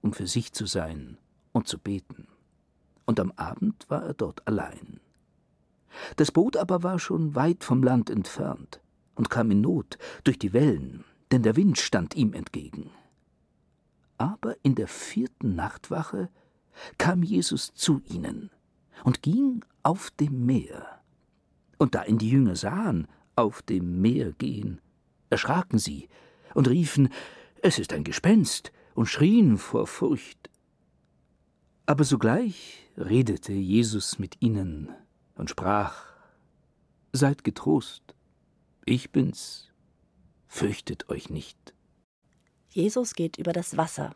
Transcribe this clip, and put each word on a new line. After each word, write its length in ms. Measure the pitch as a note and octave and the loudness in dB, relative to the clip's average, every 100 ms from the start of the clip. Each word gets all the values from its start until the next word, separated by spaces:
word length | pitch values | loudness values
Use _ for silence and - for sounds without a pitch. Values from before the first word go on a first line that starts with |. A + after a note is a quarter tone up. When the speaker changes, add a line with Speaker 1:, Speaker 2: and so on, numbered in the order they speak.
Speaker 1:
um 100 | G#2+ | -2
für 140 | - F#2 | -4 -4
sich 260 | B2+ A#2+ | -4 -4
zu 140 | - G#2 | -8 -4
sein 500 | G2 D#2+ D#2+ B1+ - _ _ _ | -4 -4 -8 -14 -18 _ _ _
und 140 | A#2 - | -4 -2
zu 120 | - | -8
beten. 500 | - G2 - - - _ _ _ _ _ _ _ - | -6 -6 -8 -20 -20 _ _ _ _ _ _ _ -4
Und 120 | A2 | -2
am 140 | F#2+ - | -2 -4
Abend 520 | - - G3+ - - | -8 -2 -4 -4 -6
war 160 | D3 | -6
er 80 | - | -6
dort 340 | D3 - - - | -6 -6 -6 -4
allein. 540 | G#2+ - - - - _ _ _ _ _ _ _ _ _ - - - | -4 -4 -12 -20 -20 _ _ _ _ _ _ _ _ _ -16 -14 0
Das 140 | D3+ | 2
Boot 280 | - D#3+ - | 4 2 2
aber 240 | F3+ F3+ | 0 0
war 160 | F3 F#3 | 0 -4
schon 360 | - F3 D#3+ | -2 -2 -2
weit 300 | C#3+ D3+ F3 | 2 0 0
vom 180 | - B2+ | 0 4
Land 280 | B2+ B2+ G#2+ | 4 4 2
entfernt 720 | A2 F#2 - - - - - _ _ _ | -4 -4 -6 -6 -6 -14 -20 _ _ _
und 160 | - A2+ | -4 -2
kam 200 | A#2+ A2+ | 0 2
in 120 | G2+ | 2
Not 340 | B2 F3 - - - - | 2 0 -4 -14 -16 0
durch 140 | - B2+ | 0 2
die 140 | G2+ | 0
Wellen, 540 | A2 D3 F2 B1+ C2+ - _ _ | 4 4 2 -4 -14 -20 _ _
denn 100 | B2+ | 4
der 140 | A2 A2+ | 4 4
Wind 220 | G3+ C3+ | 4 2
stand 360 | - G#2+ E2+ | 0 -2 -2
ihm 200 | - A2 | 0 0
entgegen. 560 | E2 D#2 - D2+ - - - _ _ _ _ _ _ _ _ _ _ _ _ | 0 -10 -10 -12 -12 -14 -18 _ _ _ _ _ _ _ _ _ _ _ _
Aber 380 | D3+ A3 - - | -4 -4 -8 0
in 120 | C3+ | 0
der 140 | B2 G2+ | 2 -2
vierten 680 | - - - B2+ _ A#2+ | -8 -8 -4 -4 _ -2
Nachtwache 760 | F2 F#2 - - F3 D3+ - F#2 _ _ _ _ - - - | -2 -4 -8 -8 -6 -6 -6 -6 _ _ _ _ -20 -20 -2
kam 240 | E3 F3+ | 0 2
Jesus 500 | E3+ F#3 F3 - - | 2 0 0 -4 -6
zu 300 | - - C#3 | -4 2 2
ihnen 460 | - F2 - - G3+ _ _ _ _ - | 0 -8 -8 -10 -14 _ _ _ _ -4
und 180 | - B2+ | -2 0
ging 420 | - G#3 C#4 B3 - _ | 0 2 2 -2 -10 _
auf 280 | C#3 F3+ - | -2 -2 -6
dem 340 | - D3 C3 | -4 -2 0
Meer. 560 | A#2+ F#3 - - - - _ _ _ _ _ _ _ _ | 2 2 -2 -14 -18 -20 _ _ _ _ _ _ _ _
Und 160 | C3+ | 0
da 100 | - | 0
ihn 140 | E2+ A2 | 0 0
die 100 | A2 | 4
Jünger 280 | C3+ B2 E2 | 4 4 2
sahen, 520 | G2+ - G#3+ F#2+ D2+ _ _ - | -2 -2 -2 -2 -4 _ _ 0
auf 260 | A2 - | 0 0
dem 400 | - F#2+ F2 F2+ | -6 -4 -2 2
Meer 300 | G2+ B2+ A2 | 4 2 -2
gehen, 500 | - C3 A#2 G#2 E2+ _ _ _ _ _ | -4 -6 -4 -6 -10 _ _ _ _ _
erschraken 480 | G#2 - D#3+ F3 A2+ | -2 0 -2 2 0
sie 300 | - C#2+ - - - _ - | 0 -10 -14 -20 -20 _ -4
und 140 | - C3 | 2 4
riefen: 420 | C3 E3 - C3 - - - - _ | 4 2 4 4 2 -16 -20 -20 _
„Es 180 | F#3+ - | 2 2
ist 140 | - | -4
ein 100 | D2+ | -6
Gespenst“, 680 | D2 - E3+ A3 D#3+ - - _ _ | -6 0 4 6 4 -2 -10 _ _
und 140 | - A#2 | -2 -2
schrien 500 | - D#3 A3+ F#3 G#2 | 4 6 8 8 6
vor 280 | - A#2 A2 | 2 -2 -2
Furcht. 640 | - - C#3 - - - _ _ _ _ _ _ _ _ _ _ _ _ _ | -2 0 0 -4 -20 -20 _ _ _ _ _ _ _ _ _ _ _ _ _
Aber 200 | - C#3+ | 0 4
sogleich 840 | C#3+ C3+ A2 B2+ A#3+ F3+ - - - - | 4 4 4 2 0 -4 -16 -20 -20 -10
redete 560 | F#2 A#2 A#2+ F2+ - | 2 2 4 -2 -4
Jesus 640 | G2 F#2 G#2+ A#2 G#2+ - - | -4 2 4 4 0 -6 -8
mit 220 | F#2+ - | -10 -2
ihnen 480 | A#2+ G#2 F#2 D2+ D2+ - _ _ _ | 0 0 -4 -6 -10 -14 _ _ _
und 160 | - - | -12 -10
sprach: 560 | - F#2 G#2 G2+ - - - _ _ _ _ _ _ _ _ _ | -4 0 0 0 -8 -20 -20 _ _ _ _ _ _ _ _ _
„Seid 320 | C3+ C#3 C#3 | 0 0 2
getrost, 720 | - - - D3+ - - _ - _ _ _ _ _ _ - | -4 -4 0 0 0 -16 _ -20 _ _ _ _ _ _ 0
ich 240 | B2 - | 0 0
bin's, 580 | - - - - - - _ _ _ _ _ _ _ _ | -2 -2 -4 -14 -16 -20 _ _ _ _ _ _ _ _
fürchtet 640 | - E2+ - - - - | -4 -4 -4 -8 -12 -8
euch 180 | - - | -10 -8
nicht.“ 460 | D2+ - - - _ _ _ _ _ _ _ _ _ _ | -12 -12 -20 -20 _ _ _ _ _ _ _ _ _ _
Speaker 2:
Jesus 420 | - F#3+ B3 A#3+ | -2 0 0 -4
geht 240 | - E3 - | -4 -6 -4
über 160 | E3+ | -4
das 240 | E3+ F3 - | -4 -4 -2
Wasser. 380 | D#3+ - D3 | -4 -4 -10